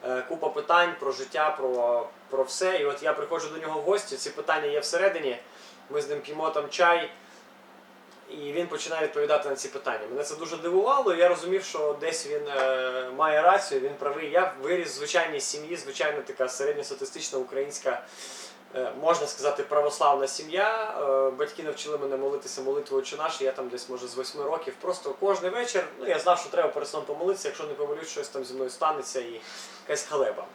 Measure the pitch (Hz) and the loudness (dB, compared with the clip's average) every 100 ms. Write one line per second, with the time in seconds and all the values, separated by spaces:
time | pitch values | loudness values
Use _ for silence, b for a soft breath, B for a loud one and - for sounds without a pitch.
0 | 123 127 127 160 - 147 147 170 170 165 | -2 -4 -4 -4 -2 -4 4 4 4 0
1 | 135 127 135 156 151 147 131 123 120 120 | -4 -4 -4 0 0 2 0 2 2 2
2 | - - - 131 127 - 185 185 143 135 | 0 -12 -6 0 0 2 2 2 0 0
3 | 156 147 147 165 151 160 160 156 147 202 | 0 0 0 -2 -4 -6 -4 -2 2 2
4 | - 135 147 143 147 160 147 147 143 170 | 2 -6 -6 -6 0 0 2 0 0 4
5 | 190 165 147 117 - B B B - 147 | 4 2 -2 -4 -8 B B B -6 -4
6 | 135 147 147 - 160 - - - 175 170 | -2 -6 -6 -2 0 0 -4 4 6 6
7 | - - B B B - - - - - | 2 -10 B B B -20 -20 -20 -20 -20
8 | - - - 151 143 151 175 147 175 160 | -20 -20 -16 -10 -4 -2 -2 -4 -4 0
9 | 151 147 147 147 147 135 135 139 - 113 | 0 2 4 4 2 -4 -4 -4 -4 -4
10 | 107 127 147 151 160 160 165 185 220 277 | -4 -4 -4 -6 -6 -4 2 4 6 6
11 | 220 170 175 175 175 190 185 160 151 147 | 4 6 6 6 2 0 0 -2 0 0
12 | 151 160 143 147 147 135 131 131 127 127 | -2 -2 -2 -4 0 2 2 2 0 -2
13 | 127 131 156 151 170 196 - 139 135 143 | -4 2 4 8 8 6 4 0 0 -2
14 | 139 147 151 165 185 135 139 180 165 - | -4 -2 2 4 4 0 0 0 0 -6
15 | 147 175 165 147 - 147 151 170 139 135 | 0 0 0 -2 -4 -6 -6 -8 -8 -2
16 | 156 147 131 127 127 - 139 147 135 131 | 0 0 -6 -2 -2 0 -2 0 -4 -6
17 | 135 165 - 135 127 135 143 - 139 - | -8 -6 -6 -4 -4 -4 -4 -2 -2 -4
18 | - B B B B B - 131 127 127 | -6 B B B B B -10 -4 -4 0
19 | 160 165 147 - 139 147 143 151 147 143 | 2 2 2 0 -2 0 2 2 2 4
20 | 151 139 135 - 156 175 208 226 214 - | 4 4 2 -4 -4 0 2 2 -4 -2
21 | 143 135 135 127 147 - 160 139 147 147 | 2 4 4 2 -4 -4 -8 -6 -4 -4
22 | 139 135 139 139 131 - 131 139 143 135 | -2 0 -2 -2 -6 -6 -2 -2 0 -2
23 | 131 147 156 156 131 131 127 123 - 127 | -2 -4 -4 0 -2 -2 -6 -8 -8 -10
24 | 123 123 131 147 143 165 160 127 180 180 | -8 -8 -8 -4 -4 -2 -4 -8 -6 -4
25 | 147 131 196 190 180 220 240 196 156 - | -6 -2 2 2 0 -2 0 0 -2 -6
26 | 131 160 185 - 143 170 156 147 147 156 | 0 2 4 4 4 2 2 0 -4 -6
27 | 147 147 180 190 - - 151 139 147 147 | -6 -2 0 0 -2 -6 -8 -4 -4 -4
28 | 120 - 139 139 123 131 127 - 156 151 | -6 -8 -6 -8 -8 -6 -6 0 0 0
29 | 123 135 117 117 B B B B - 147 | -4 -6 -6 -10 B B B B -4 -4
30 | - 151 120 - - | -2 2 2 0 -8